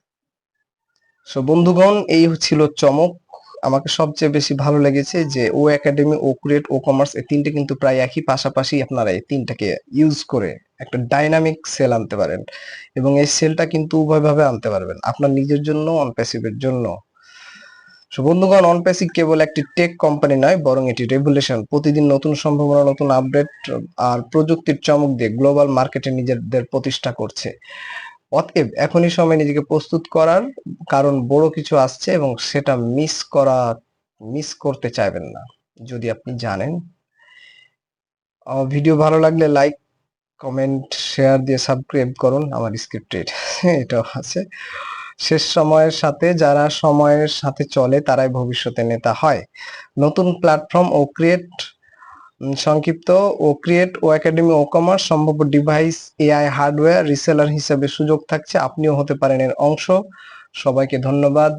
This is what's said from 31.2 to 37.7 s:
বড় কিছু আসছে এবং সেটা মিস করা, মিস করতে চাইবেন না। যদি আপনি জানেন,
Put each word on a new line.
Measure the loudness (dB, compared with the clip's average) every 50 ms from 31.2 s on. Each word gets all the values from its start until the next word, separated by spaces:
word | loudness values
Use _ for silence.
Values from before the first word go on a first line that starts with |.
| 0
বড় | 0 2 2 2 2
কিছু | 0 -2 -4 0 2
আসছে | 2 2 2 -2 -6 -4 -2
এবং | -2 0 0 -2 -4
সেটা | -6 -6 -6 -4 -4 -2 0 -2
মিস | 0 -2 -2 -2 -2 -2 -2 -4 -8 -8
করা, | _ 0 2 2 4 2 2 0 -2 -4 -6 _ _ _ _ _ _ _ -20
মিস | -14 -10 -10 -8 -10 -10 -12
করতে | -8 -6 -6 -6 -4 -6 -6
চাইবেন | -4 -2 -2 -2 -4 -6 -10
না। | -12 -14 -16 -18 -20 _ _ _ _ _ -20 -18
যদি | -14 -12 -8 -6 -6
আপনি | -8 -8 -10 -12 -10
জানেন, | -8 -6 -6 -4 -4 -4 -6 -6 -8 -10 -12 _ _ _ _ _ _ _ _ _ -20 -20 -20 -20 _ _ _